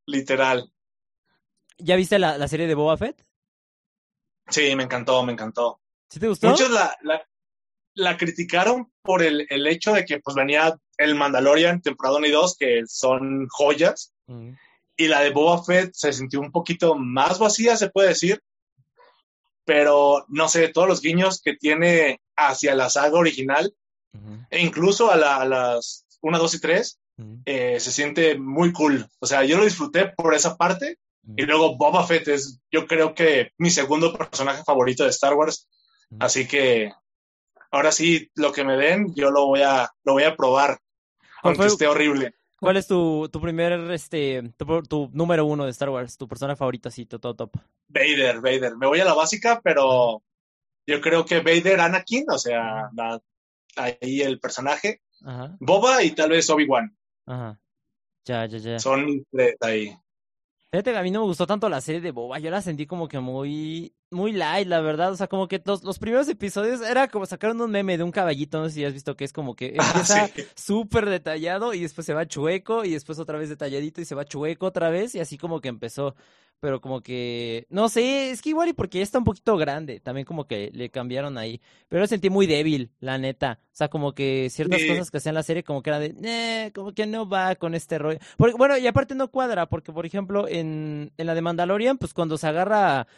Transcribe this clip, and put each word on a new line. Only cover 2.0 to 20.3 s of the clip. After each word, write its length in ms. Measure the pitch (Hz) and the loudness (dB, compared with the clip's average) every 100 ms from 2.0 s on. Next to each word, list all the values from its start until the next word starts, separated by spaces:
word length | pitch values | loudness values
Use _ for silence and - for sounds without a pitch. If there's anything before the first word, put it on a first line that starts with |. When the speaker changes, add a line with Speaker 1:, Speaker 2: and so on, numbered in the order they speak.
| 180 202 | 2 2
Speaker 2:
la, 180 | 170 143 | 2 0
la 100 | 143 | -2
serie 200 | 156 165 | -2 0
de 80 | 147 | 0
Boba 200 | 151 156 | 2 0
Fett? 300 | 226 - _ _ _ _ _ _ _ _ _ _ _ _ - | -2 -8 _ _ _ _ _ _ _ _ _ _ _ _ -6
Speaker 1:
Sí, 260 | - 143 135 | 0 2 2
me 80 | |
encantó, 400 | 127 123 120 127 | -2 -4 0 2
me 100 | 127 | 2
encantó. 480 | 113 110 120 120 - _ _ _ | -4 -6 -2 -2 -4 _ _ _
Speaker 2:
¿Sí 100 | 156 | -6
te 80 | 220 | -4
gustó? 220 | 190 220 | 2 4
Speaker 1:
Muchos 200 | 277 262 | 4 4
la, 240 | 226 170 - | 4 2 -2
la, 220 | 151 156 - _ _ _ _ _ _ | -4 -4 -6 _ _ _ _ _ _
la 240 | - 180 175 | -4 -2 0
criticaron 720 | 170 170 175 170 202 254 233 _ | -2 -4 -2 0 2 0 -4 _
por 180 | - 185 | -2 2
el, 240 | 165 147 147 | 2 0 -2
el 180 | 139 147 | -2 -2
hecho 260 | 170 208 | 0 0
de 120 | 202 180 | 0 0
que, 140 | 143 | -4
pues, 160 | 139 139 | -4 -2
venía 400 | 135 147 160 160 _ - | 2 4 2 0 _ -2
el 160 | 151 147 | 0 2
Mandalorian, 640 | 143 131 135 151 170 175 | 2 4 4 6 4 2
temporada 360 | 151 131 131 143 | -4 -4 -2 0
uno 100 | 151 | 2
y 40 | |
dos, 240 | 151 180 - | 4 2 0
que 240 | 135 120 113 | 0 0 -2
son 600 | - 131 131 135 135 131 | -2 0 0 -2 -4 -6
joyas. 640 | - 147 147 165 - - _ - | 0 2 4 2 0 -8 _ -20
Speaker 2:
Ujú. 280 | 120 117 131 _ _ _ - | -18 -18 -20 _ _ _ -2
Speaker 1:
Y 100 | 160 | 2
la 140 | 147 | 4
de 80 | 143 | 4
Boba 340 | 139 160 175 | 4 4 2
Fett 280 | 175 180 180 | 2 2 0
se 180 | - 151 | -2 -4
sintió 300 | 127 131 139 | -4 -4 -6
un 100 | 143 | -4
poquito 440 | 165 170 175 170 151 | -4 -4 2 2 2
más 440 | 123 131 143 185 | 0 2 2 2
vacía, 380 | 220 214 233 226 | 2 2 2 4
se 120 | 196 | 2
puede 200 | - 185 | 4 4
decir. 320 | - 175 214 _ _ _ _ _ _ _ _ _ _ _ _ - | 4 0 0 _ _ _ _ _ _ _ _ _ _ _ _ 2
Pero, 600 | 147 147 147 143 143 | 4 6 6 6 4
no 180 | - | 2